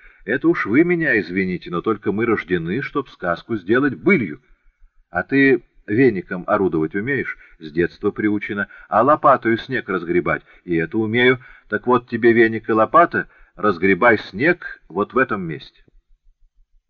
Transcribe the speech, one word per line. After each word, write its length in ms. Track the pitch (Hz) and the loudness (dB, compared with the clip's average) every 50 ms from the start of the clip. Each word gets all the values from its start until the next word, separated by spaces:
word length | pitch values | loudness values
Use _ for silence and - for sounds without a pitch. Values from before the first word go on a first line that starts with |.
| - - _ _ - | -20 -20 _ _ -8
это 220 | 92 120 135 - | -6 -4 -2 0
уж 200 | 165 175 - - | 0 0 0 -2
вы 180 | 98 110 147 175 | 0 2 2 2
меня 340 | 175 175 165 160 143 123 107 | 2 0 -2 0 0 0 -2
извините, 520 | 82 85 90 98 95 92 90 82 - 82 | -2 -2 -2 -2 -2 -2 -4 -8 -8 -8
но 100 | 87 85 | -8 -4
только 320 | - 110 107 - - 107 | -2 -2 -4 -4 -4 -4
мы 140 | 95 107 117 | -4 -2 0
рождены, 540 | 117 107 90 - - 90 85 82 82 95 135 | 0 -2 -2 -2 -2 -4 -4 -2 -4 -6 -6
чтоб 280 | - - - 147 135 - | -6 -6 -6 -8 -8 -8
сказку 480 | - - 95 87 85 - - - 117 | -10 -8 -6 -4 -4 -4 -6 -8 -8
сделать 380 | 104 82 92 117 131 147 139 113 | -6 -2 0 0 2 2 0 -2
былью». 460 | 78 92 165 202 156 107 78 71 - _ _ _ _ _ _ _ _ _ - _ _ _ _ | -2 0 2 2 2 0 -4 -10 -14 _ _ _ _ _ _ _ _ _ -20 _ _ _ _
«А 140 | 87 90 92 | -6 -6 -4
ты 400 | - 135 139 139 135 127 120 - _ _ _ _ - | -2 0 2 4 4 2 2 -2 _ _ _ _ -4
веником 560 | 107 120 135 123 101 90 - - 98 90 85 | 0 2 2 2 2 0 -6 -8 -10 -8 -4
орудовать 480 | - 104 101 95 87 78 80 78 80 98 | -2 0 0 0 0 0 -2 -4 -2 -4
умеешь?» 420 | 101 107 131 143 120 85 - - - - - _ _ | -6 -6 -4 -4 -4 -6 -8 -10 -14 -16 -20 _ _
«С 140 | 80 78 | -18 -8
детства 400 | 73 82 87 82 - - - 104 | -4 -2 -2 -2 -2 -4 -6 -6
приучена». 560 | - - 107 104 104 104 - - 107 101 98 - - - - - | -4 -2 -2 -2 -2 -2 -6 -6 -6 -8 -8 -8 -10 -20 -10 -2
«А 140 | - 107 | 0 2
лопатою 560 | 120 143 151 147 - 147 131 113 - 113 117 110 | 4 4 2 2 4 2 2 2 2 0 -2 -2
снег 300 | - - 127 113 - - | -4 -6 -8 -8 -6 -4
разгребать?» 540 | 95 87 85 82 85 87 78 80 76 - _ _ _ _ | -6 -4 -2 -2 -2 0 0 -2 -4 -6 _ _ _ _
«И 140 | - 90 85 | -8 -4 -2
это 200 | 80 80 80 - | -2 -2 -2 -2
умею». 440 | 110 110 107 110 123 127 127 131 123 - - - - _ - | -4 -2 -2 0 2 4 4 2 2 -2 -18 -20 -20 _ -8
«Так 200 | 104 104 - 123 | -8 -4 0 0
вот 200 | 123 120 120 - | 0 0 0 -4
тебе 240 | 120 110 113 117 | -4 2 4 4
веник 360 | 113 117 113 113 113 110 - - | 6 6 4 2 2 -4 -4 -2
и 40 | |
лопата, 560 | 110 110 110 107 - 160 170 165 - 98 - - _ _ _ _ _ | 0 2 2 4 4 4 4 4 0 -4 -6 -8 _ _ _ _ _
разгребай 600 | 85 92 104 92 82 90 95 98 87 120 120 113 104 | -4 -2 -2 0 2 2 2 2 4 4 4 2 2
снег 640 | - - - 98 135 170 175 - - - - - _ - | -2 -6 -6 -2 0 0 0 -2 -4 -16 -18 -18 _ -8
вот 240 | 80 95 104 - | -4 -4 -4 -2
в 60 | - 123 | 0 -2
этом 240 | 127 - 113 98 | -2 -2 -4 -6
месте». 400 | 90 82 73 69 - - _ _ _ _ _ _ _ _ _ _ _ _ _ _ _ _ _ _ _ _ _ _ _ | -6 -8 -10 -10 -14 -18 _ _ _ _ _ _ _ _ _ _ _ _ _ _ _ _ _ _ _ _ _ _ _